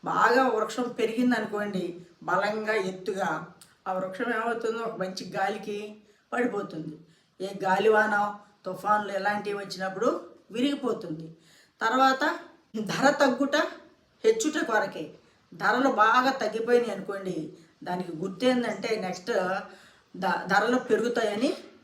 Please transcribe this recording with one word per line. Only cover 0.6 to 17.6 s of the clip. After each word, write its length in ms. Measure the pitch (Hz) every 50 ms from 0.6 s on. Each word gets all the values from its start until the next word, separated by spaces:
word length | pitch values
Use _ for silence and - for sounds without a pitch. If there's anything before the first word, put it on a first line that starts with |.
| 214 - - - 247 233 - -
పెరిగిందనుకోండి, 1080 | 226 214 220 247 247 247 240 220 214 202 208 208 208 202 196 185 170 170 - - - - - _ 160
బలంగా 520 | 165 175 185 202 208 214 220 214 214 220
ఎత్తుగా, 720 | 214 190 185 185 - - 226 196 190 190 170 156 160 160 - - _ - _ _ _ _ 190
ఆ 40 | 190
వృక్షం 420 | 185 190 185 - - 247 240 233
ఏమవుతుందో 480 | 220 226 233 226 220 226 226 226 226 226
ఒక 140 | - - 185
మంచి 300 | 185 185 185 - - 180
గాలికి 720 | - 202 - 196 214 214 - 214 202 208 214 214 - - _ _ _ _ _ _ -
పడిపోతుంది. 680 | 240 247 - 196 202 - - - 160 170 156 - - - _ _ _ _ _ _ _
ఏ 80 | 185 196 196 190 196
గాలివాన, 720 | 190 185 196 208 226 214 208 214 208 208 208 208 208 202 - - _ _ _ _
తుఫాన్లు 480 | 190 185 - 190 202 208 208 208 196 196
ఇలాంటివి 460 | 190 190 208 208 208 196 202 202 202
వచ్చినప్పుడు 600 | 196 185 165 180 190 190 185 190 220 254 349 - - - - - _ _
విరిగిపోతుంది. 840 | 190 233 254 285 285 254 262 240 - - - 175 156 156 160 160 - _ _ _ _ _ _ _ _ _
తర్వాత 580 | 226 226 247 262 269 269 269 269 302 311 330 - - - - _ _ _ - 220
ధర 300 | 214 180 165 - - 277
తగ్గుట 460 | 285 - 277 269 240 - 277 269 - 302 330 - - - - - _ _ _ _ _ _ -
హెచ్చుట 400 | 220 - - - 311 - 330 339
కొరకే. 500 | - 226 208 190 - - 170 156 147 - - _ _ _ _ _ _ -
ధరలు 340 | 170 202 196 220 247 269 269
బాగా 420 | 240 208 214 220 233 254 254 269
తగ్గిపోయినాయి 600 | 262 - 220 208 214 226 226 240 247 240 233 220 196
అనుకోండి, 600 | 190 185 - 196 196 190 185 170 160 156 - - -